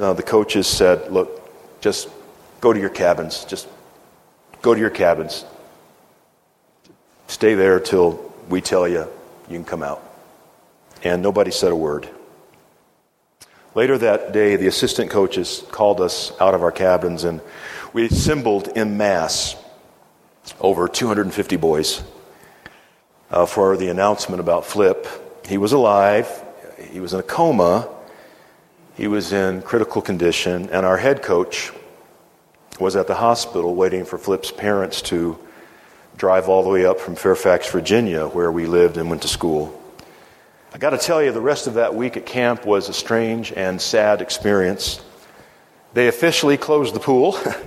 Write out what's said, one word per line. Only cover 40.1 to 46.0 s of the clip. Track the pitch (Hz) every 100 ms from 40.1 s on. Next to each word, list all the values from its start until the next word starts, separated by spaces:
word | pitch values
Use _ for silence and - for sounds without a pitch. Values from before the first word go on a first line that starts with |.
| - - _ _ _ _
I | -
gotta | 143 131
tell | - 160
you, | 143
the | 113
rest | 127 143 135
of |
that | 113 113 110
week | 123 -
at | -
camp | 127 120 117 104
was | 101 98
a |
strange | 90 - 113 113 113 104
and | 98 95 92
sad | - 113 104 101
experience. | 90 - 104 101 92 95 - - - - - - - _ _ _ _
They | 120